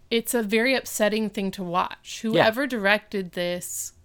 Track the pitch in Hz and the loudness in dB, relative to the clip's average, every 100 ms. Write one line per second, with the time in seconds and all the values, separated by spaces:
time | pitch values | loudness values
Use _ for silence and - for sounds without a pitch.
0 | - 233 - 240 208 220 247 254 - - | -2 -2 0 -2 2 2 4 2 0 0
1 | 208 214 214 214 190 196 175 175 - - | 2 2 -2 -2 -4 -4 -4 -2 -2 -6
2 | - - 226 170 220 220 285 240 196 208 | -14 -6 0 4 4 4 0 0 2 2
3 | - 202 180 180 175 175 - - - - | 0 -6 -6 -4 -4 -4 -8 -10 -12 -14